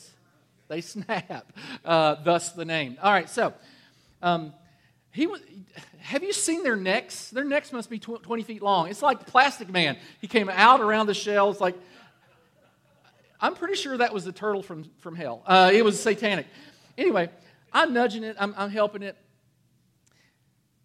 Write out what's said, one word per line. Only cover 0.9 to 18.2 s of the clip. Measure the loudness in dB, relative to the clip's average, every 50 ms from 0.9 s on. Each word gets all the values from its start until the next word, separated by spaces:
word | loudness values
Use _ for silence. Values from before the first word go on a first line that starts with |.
| -12 -12 -8 -6 -6 -6 -6 -8 -12 -16 -16 -18 -20 -20 -18 -16 -18 -10 -2
uh, | 0 2 4 4 2 0 0 0
thus | 0 0 0 -2 -6
the | -10 -12 -8
name. | -6 -4 -4 -6 -6 -8 -2
All | 0 2
right, | 2 2 0 -2
so, | -2 -2 -2 -2 -4 -8 _ -20 -20 _ _ _ _ _ _ _ _ _
um, | 0 0 0 0 -2 -8 -16 _ _ _ _ _ _ _ _ _ _ _
he | -6 -4 -4 -4
wa-, | -4 -8 -16 -20 -20 -20 -20 -20 _ -20 -20 -20 -20 -20
have | -10 -6 -6 -4 -4
you | -4
seen | -4 -2 -2 -2 -2 0 0
their | 0 0
necks? | 0 0 0 0 0 -2 -6 -12 -16 -16 -10
Their | -8 -6 -2
necks | -2 -2 -2 -2 -4
must | -8 -12 -10 -10
be | -12 -12
tw-, | -12 -12 -14 -12
twenty | -8 -8 -6 -6
feet | -6 -8 -10 -4
long. | 0 2 2 2 2 -2
It's | -4 0
like | 0 0 0 0 -2
the | 2
Plastic | 4 4 4 4 2 -4 -10 -4
Man. | 0 0 0 0 -2 -4 -10 -20 -20 _
He | -8
came | -2 0 0 0 0
out | 4 6 8 8 8 6
around | 4 2 0 2 0
the | 0 -2
shell. | -4 -4 0 2 2 2 2
It's | 2 0
like, | -2 -2 -2 -4 -10 -20 -20 -20 -20 -20 _ _ _ _ _ _ _ _ _ _ _ _ _ _ _ _ _ _ _ _ _ _ _ _ _ -4
I'm | -4 -4 -4
pretty | -4 -6 -6 -4
sure | -6 -6 -4 -2
that | 0 0 0
was | -2 -4 -8
the | -8
turtle | -10 -6 -4 -4 -4 -4
from, | -6 -10 -14 -16 -16 -18 _ _
from | -18 -16 -12
hell. | -10 -10 -10 -10 -6 2
Uh, | 4 6 8 8 8
it | 8 6 6
was | 4 2 2
satanic. | 0 -2 -2 0 -2 -2 -2 -2 -4 -8 -14 -20 -20 -20 -20 _ _ _ _ -2
Anyway, | -2 0 0 0 -2 -2 -6 -14 _ _ _ _ _ _
I'm | 0 0 2 2
nudging | 2 0 0 0 -2 -6